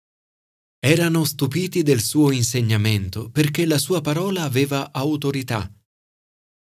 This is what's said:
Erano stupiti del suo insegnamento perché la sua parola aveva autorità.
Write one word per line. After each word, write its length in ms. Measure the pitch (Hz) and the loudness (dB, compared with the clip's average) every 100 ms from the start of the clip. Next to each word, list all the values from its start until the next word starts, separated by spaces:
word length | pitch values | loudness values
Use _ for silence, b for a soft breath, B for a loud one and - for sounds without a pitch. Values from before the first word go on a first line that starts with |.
| _ _ _ _ _ _ _ _ | _ _ _ _ _ _ _ _
Erano 460 | 123 170 165 165 | 2 4 4 2
stupiti 580 | 156 - 170 170 185 180 | 0 0 -2 -2 -2 0
del 180 | 151 127 | 2 2
suo 300 | - 151 143 | 2 2 2
insegnamento 1000 | 135 117 123 113 110 110 104 95 104 117 | 2 0 0 0 2 2 0 -2 -8 -4
perché 360 | 151 147 151 170 | 0 0 0 0
la 120 | 143 | 0
sua 220 | - 180 | 0 -2
parola 440 | 139 151 190 190 | -2 -2 -2 -2
aveva 500 | 151 120 139 139 143 | -2 0 0 -2 -4
autorità. 760 | 139 143 147 143 135 123 113 92 - _ _ _ _ _ _ _ _ | -4 -4 -2 -2 -4 -4 -6 -6 -12 _ _ _ _ _ _ _ _